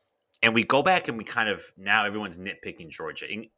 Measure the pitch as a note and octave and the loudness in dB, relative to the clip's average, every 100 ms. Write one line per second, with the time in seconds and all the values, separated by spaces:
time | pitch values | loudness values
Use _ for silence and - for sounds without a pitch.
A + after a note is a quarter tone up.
0 | _ _ _ - A#2 A#2 - C3+ F3+ F3+ | _ _ _ 0 2 4 4 4 6 4
1 | - A#2 G2+ A#2 G#2+ F2+ - - G2 G#2+ | 2 -6 -4 -2 0 -2 -6 -10 2 2
2 | G#2 G#2+ G2+ E2+ F#2+ - G2+ E2 E2 - | 2 -2 -6 -8 -10 -10 -12 -12 -14 -10
3 | D#2 D2 - G#2 - | -8 -8 -8 -10 -10